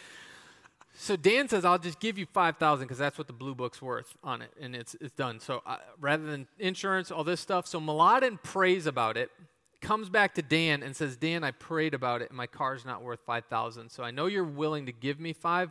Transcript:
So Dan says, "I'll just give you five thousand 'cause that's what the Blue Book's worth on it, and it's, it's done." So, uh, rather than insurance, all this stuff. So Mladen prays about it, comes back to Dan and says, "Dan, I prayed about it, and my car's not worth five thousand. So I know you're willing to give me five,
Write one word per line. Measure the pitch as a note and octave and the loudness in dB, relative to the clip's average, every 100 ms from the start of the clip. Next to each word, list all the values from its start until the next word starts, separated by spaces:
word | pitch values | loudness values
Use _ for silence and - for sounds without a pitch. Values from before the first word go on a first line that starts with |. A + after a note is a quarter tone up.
| - - - - - - - _ - - | -20 -20 -20 -20 -20 -20 -20 _ -20 -12
So | - | -2
Dan | F#3+ E3+ B3 C#4 | 4 6 6 4
says, | G#3 F3+ | 2 4
"I'll | F3+ | 4
just | E3+ D3+ | 2 -4
give | A3+ G3+ | -4 -4
you | |
five | F#3 G3 E3+ D#3 | -4 2 2 4
thousand | D#3 C#3 C3 | 4 4 0
'cause | B2+ | -2
that's | C#3+ - | -2 -2
what | C#3+ | -12
the | |
Blue | A#2+ C3+ | -10 -10
Book's | B2+ B2 - | -6 -6 -6
worth | C3 A#2 - - | -8 -8 -8 -14
on | C3+ A#2 | -8 -8
it, | A#2 - | -10 -16
and | B2+ | -12
it's, | B2 A2+ - | -12 -12 -12
it's | D3+ | -12
done." | - B2+ A2+ | -4 -4 -4
So, | - B2+ - | -6 -6 -6
uh, | - G2+ E3+ | -10 -12 -6
rather | C#3+ D#3 | 0 0
than | D#3 C#3+ C3 - | 0 -8 -10 -6
insurance, | F#3+ F#3 G3 F#3+ E3+ | -4 -2 -2 -2 -2
all | D#3+ | -4
this | D#3 F3 | -2 -2
stuff. | - F3+ - | 0 -2 -2
So | E3+ | -6
Mladen | D#3 D3+ F3 B3+ C4 G3 | -2 6 6 8 4 -2
prays | - F#3+ F#3 F#3 D3+ | -6 2 4 4 2
about | B2+ A2+ A2+ | 0 0 0
it, | B2 _ E3 _ _ _ - | -4 _ -20 _ _ _ -2
comes | A3 G3 | -2 2
back | G#3 G3 | 4 4
to | - | 2
Dan | C3+ D#3+ E3 C#3+ | 2 4 4 2
and | C#3 C3 | -2 -4
says, | D3 A#2+ | -4 -2
"Dan, | D#3+ E3+ | -2 0
I | C#3+ | -2
prayed | - - D#3+ D#3 | -6 -6 0 0
about | C#3 B2 A#2+ | 0 0 -2
it, | A#2 | -4
and | B2+ | -8
my | A#2+ | -10
car's | - C3 C3 | -4 -4 -4
not | B2+ G2+ | -8 -10
worth | B2 A#2 | -8 -10
five | - A#2 - | -4 -4 -2
thousand. | A#2 A2+ A#2 A#2 | -2 -2 -8 -16
So | - | -10
I | A#2+ | -8
know | B2+ F3+ | -2 -2
you're | G3+ | 0
willing | E3 C#3+ D#3 D3+ B2+ | -2 0 0 0 -6
to | |
give | A#2 C3+ C#3+ | -4 -4 -4
me | E3 | -6
five, | D#3 E3+ F3 F3+ | -4 0 2 0